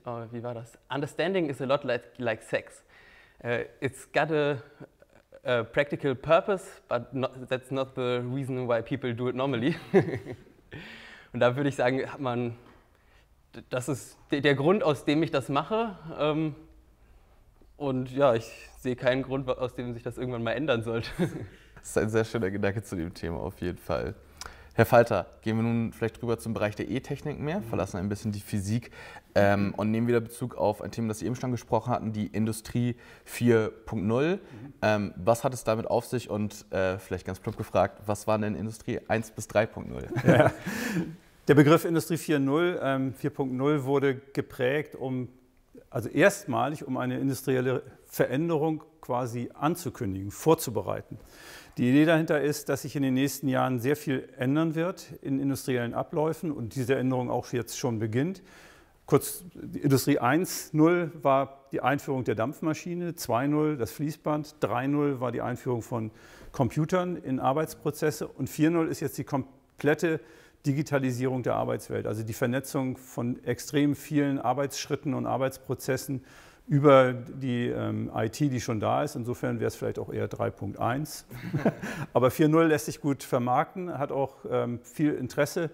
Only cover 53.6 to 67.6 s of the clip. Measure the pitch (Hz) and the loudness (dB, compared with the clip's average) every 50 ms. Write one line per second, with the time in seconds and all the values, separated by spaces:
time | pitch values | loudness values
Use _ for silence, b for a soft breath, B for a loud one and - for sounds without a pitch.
53.6 | 127 131 127 120 110 135 147 143 - - 131 131 - - - - 127 131 143 156 | 2 0 0 0 0 0 0 0 0 -2 -2 -2 -4 -8 -8 -4 -2 0 2 2
54.6 | 165 165 151 165 165 180 185 - - - - - - - 135 135 139 139 135 123 | 2 0 0 0 -2 -2 -4 -8 -12 -18 -16 -10 -6 -4 -2 0 0 0 -2 -2
55.6 | - - 127 123 117 117 120 120 117 - - 156 151 160 156 - - 160 143 - | -2 -2 0 0 0 -2 -2 -4 -4 -4 -2 -2 0 0 -2 -2 -4 -6 -6 -6
56.6 | 117 104 - 135 123 113 139 127 127 131 131 127 123 120 117 123 - - - 120 | -8 -6 -4 -2 0 2 2 2 2 2 0 0 0 0 -2 -2 -2 -2 -4 -4
57.6 | 117 - - - - 127 113 107 113 110 107 127 143 180 190 - B B B B | -4 -4 -6 -4 -2 -2 -2 -2 -2 0 0 0 0 0 -2 -6 B B B B
58.6 | B B B B B B B _ _ - 147 139 - - - - 180 175 - - | B B B B B B B _ _ 2 2 2 2 0 -6 -10 -12 -16 -16 -14
59.6 | - - - - - 147 135 123 - 180 143 - - 120 143 165 185 - - - | -12 -10 -8 -2 2 4 4 4 4 2 2 4 4 4 4 2 2 0 -4 -8
60.6 | - - - 151 151 165 175 175 175 156 160 160 143 143 135 135 139 - - - | -8 -2 4 6 6 6 6 4 0 -2 -4 -2 2 4 4 4 2 0 -4 -12
61.6 | - - - 160 - 123 143 139 - - 135 131 123 - 113 110 110 135 - - | -14 -10 -6 -6 -4 -2 -4 -4 -4 -4 -4 -2 -2 -2 0 0 -2 -2 -4 -4
62.6 | 175 160 151 - - 180 170 175 175 170 160 - - - 113 117 135 143 147 151 | -4 -4 -4 -4 -6 -8 -6 -6 -6 -6 -6 -8 -4 -2 0 0 2 2 2 2
63.6 | 151 151 151 127 113 110 - - 143 151 151 - - 156 151 151 147 - - - | 2 0 0 -2 -4 -6 -4 -4 -6 -6 -6 -4 -2 -2 -2 -2 -4 -6 -6 -4
64.6 | - 101 110 123 131 139 143 147 147 143 139 120 127 120 117 123 117 120 123 120 | -2 -2 0 -2 0 0 0 2 2 0 0 -2 -4 -4 -4 -4 -4 -4 -6 -4
65.6 | - 131 123 117 110 - 120 113 110 107 B B B B B B B B - - | -4 -4 -4 -4 -4 -4 -6 -6 -6 -6 B B B B B B B B -2 0
66.6 | 135 107 - 151 156 156 185 180 180 180 175 151 - 131 131 127 123 127 135 151 | 0 0 0 0 0 2 2 0 0 0 -4 -6 -4 -4 -4 0 2 2 2 2